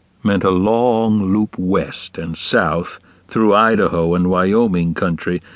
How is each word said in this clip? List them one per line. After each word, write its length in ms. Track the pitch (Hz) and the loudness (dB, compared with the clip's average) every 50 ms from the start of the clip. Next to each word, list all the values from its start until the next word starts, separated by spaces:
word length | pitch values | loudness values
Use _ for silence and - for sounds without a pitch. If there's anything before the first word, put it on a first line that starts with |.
| _ _ _ _ - | _ _ _ _ -2
meant 180 | 104 101 92 95 | -2 0 2 2
a 80 | 95 | 2
long 840 | 92 90 95 107 113 117 123 127 113 113 113 110 107 107 98 92 98 | 2 2 2 2 2 2 2 2 2 2 0 0 0 0 0 0 0
loop 240 | 107 107 107 - | 0 0 -2 -4
west 640 | - 92 92 98 87 71 71 - - - - - - | -6 -2 0 0 0 -2 -4 -8 -12 -14 -12 -10 -8
and 180 | 85 85 82 | -8 -8 -8
south 600 | - - - - 117 95 78 78 87 87 - - - - _ _ _ _ | -8 -6 -2 0 0 0 0 -2 -4 -4 -6 -12 -18 -20 _ _ _ _
through 280 | _ - 117 113 104 101 | _ -2 2 2 4 4
Idaho 600 | 104 110 113 113 104 98 85 92 85 82 85 87 | 4 4 2 2 2 0 0 0 0 0 2 2
and 140 | 90 90 90 | 2 2 2
Wyoming 640 | 92 90 92 95 104 113 120 110 90 87 85 85 80 | 2 2 2 2 2 2 2 2 0 0 0 0 -2
country 480 | - 98 90 85 80 - 87 90 87 - - - | -2 -2 -2 -4 -4 -4 -4 -4 -4 -6 -10 -20